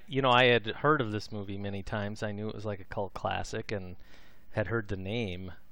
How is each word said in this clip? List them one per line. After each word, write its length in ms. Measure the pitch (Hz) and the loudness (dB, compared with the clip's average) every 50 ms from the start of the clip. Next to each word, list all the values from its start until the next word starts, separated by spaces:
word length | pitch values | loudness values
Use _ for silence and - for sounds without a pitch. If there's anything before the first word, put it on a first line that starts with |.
| - | 0
you 160 | - 135 135 | -2 0 4
know, 80 | 135 127 | 6 8
I 140 | 120 120 127 | 10 10 10
had 220 | 123 120 113 107 | 10 8 6 4
heard 340 | 110 101 - - 147 156 147 | 0 -2 2 4 4 4 4
of 100 | 123 107 | 2 0
this 220 | 107 107 - - | -2 -2 -4 -4
movie 260 | 110 104 98 98 98 98 | -6 -6 -6 -6 -6 -6
many 240 | 101 101 98 98 | -4 -4 -4 -6
times. 400 | 98 - 113 107 101 101 107 - | -6 -4 -4 -4 -4 -4 -4 -4
I 80 | 113 107 | -4 -4
knew 180 | 101 104 107 110 | -4 -4 -4 -6
it 60 | - | -6
was, 100 | - 104 | -6 -6
like, 140 | 107 101 98 | -6 -6 -6
a 40 | 95 | -8
cult 280 | - - 113 101 92 | -8 -6 -4 -4 -4
classic 600 | - - - 101 95 92 92 - 107 110 113 - | -6 -4 -4 -2 -2 -2 -4 -4 -6 -6 -4 -4
and 240 | 110 98 92 90 90 - - - - - - - - - - - | -4 -4 -6 -8 -10 -12 -14 -14 -14 -14 -14 -14 -14 -14 -12 -4
had 160 | - 110 104 92 | -2 -2 0 0
heard 180 | 113 117 104 | 0 -2 -2
the 100 | 104 104 | -2 -4
name. 560 | 92 92 95 107 123 117 95 90 92 95 90 76 - - - | -4 -4 -2 -2 -2 -2 -2 -4 -6 -6 -8 -10 -10 -12 -6